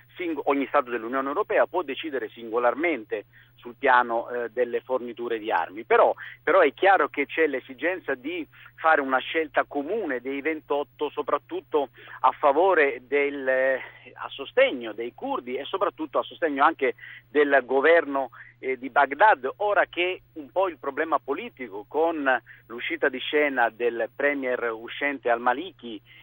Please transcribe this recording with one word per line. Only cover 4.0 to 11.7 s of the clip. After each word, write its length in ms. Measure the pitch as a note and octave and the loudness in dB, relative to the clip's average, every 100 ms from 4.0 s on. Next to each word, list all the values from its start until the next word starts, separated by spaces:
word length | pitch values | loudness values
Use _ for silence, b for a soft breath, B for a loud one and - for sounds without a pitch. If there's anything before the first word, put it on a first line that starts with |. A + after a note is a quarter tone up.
| A#2+ A#2 A#2 | 4 -2 -4
eh, 220 | B2 A#2 | -6 -6
delle 320 | B2 A#2+ A#2 | -2 -2 -2
forniture 560 | - B2+ A#2+ A#2 A#2+ A2+ | -4 -4 -6 -8 -6 -4
di 120 | G#2+ | -2
armi. 340 | F#2 E2 F#2+ | -2 -2 -6
Però, 280 | A#2 A#3 C#3+ - B B | 0 4 4 2 B B
però 180 | - F3+ | 2 4
è 140 | D3+ | 4
chiaro 340 | - F#3 F#3 D3 | 4 4 4 2
che 160 | - | -2
c'è 220 | C#3 - D#3 | -4 0 0
l'esigenza 680 | C3 - B2+ D#3 F#3 C#3+ | 0 -10 -6 -4 -4 -6
di 320 | C3 C3 F3 C#3+ B B | -6 -6 -10 -12 B B
fare 260 | B D#3+ D#3 | B 2 2
una 180 | C3+ C3 | 2 0
scelta 440 | - E3 D#3 - | 0 -4 -2 -2
comune 560 | C3+ C#3+ C#3 A3 F3 B2+ | -2 -2 -4 -4 -4 -6
dei 220 | B2 C#3 | -6 -6
ventotto, 640 | C#3 D#3 - C#3+ D3 - D3 | -4 -6 -4 -4 -4 -6 -8
soprattutto 800 | - D3 D3 - E3+ - | -6 -4 -4 -6 -12 -2